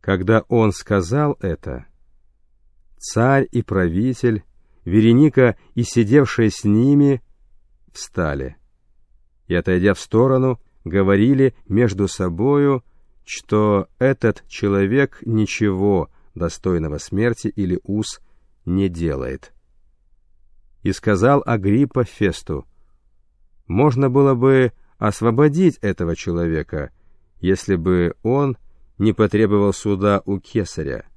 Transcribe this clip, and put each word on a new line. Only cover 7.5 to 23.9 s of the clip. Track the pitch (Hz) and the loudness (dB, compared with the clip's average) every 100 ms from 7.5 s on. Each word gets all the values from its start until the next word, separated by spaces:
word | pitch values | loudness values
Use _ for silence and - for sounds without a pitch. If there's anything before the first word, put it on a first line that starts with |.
| - _ _ _ | -20 _ _ _
встали | - - - 82 69 65 - _ _ _ _ _ _ _ _ _ | -20 -12 -6 -4 -4 -8 -12 _ _ _ _ _ _ _ _ _
и, | 87 | -4
отойдя | 85 90 98 | 0 2 2
в | 95 | 0
сторону, | - 110 131 131 131 120 - _ | -2 0 2 2 0 -4 -10 _
говорили | - 95 98 98 117 135 135 - - | -4 0 2 2 2 2 2 0 -4
между | 98 120 95 98 | 0 0 0 -4
собою, | - 90 85 123 143 143 131 _ _ _ _ | -2 -6 -2 0 2 0 -2 _ _ _ _
что | - - - 107 107 101 95 _ | -16 -16 -4 0 2 0 -2 _
этот | 127 139 113 98 - | -2 0 -2 -2 -10
человек | - 104 98 98 127 139 - | -6 -2 0 0 0 -2 -6
ничего | - 113 104 - 107 95 101 95 76 _ - - | -4 -2 -2 0 -2 0 2 0 -2 _ -20 -8
достойного | 82 - 95 85 80 76 | -8 -4 -2 -2 -4 -8
смерти | - 95 120 113 110 | -8 -4 -2 -2 -6
или | 104 92 90 | -4 -4 -4
уз | - 104 107 - - _ _ _ | -4 -6 -6 -10 -20 _ _ _
не | - 92 98 | -4 -2 -2
делает. | 85 82 67 64 65 - _ _ _ _ _ _ _ _ _ _ - _ _ | -2 -4 -4 -8 -10 -16 _ _ _ _ _ _ _ _ _ _ -20 _ _
И | 95 | -6
сказал | 95 110 98 117 143 | -4 -2 2 2 2
Агриппа | - 113 95 110 139 135 | 0 -2 0 0 0 -2
Фесту: | 117 - 101 85 - 73 - _ _ _ _ _ _ _ _ _ _ | -4 -2 -4 -4 -10 -12 -12 _ _ _ _ _ _ _ _ _ _
«Можно | 87 147 | 0 2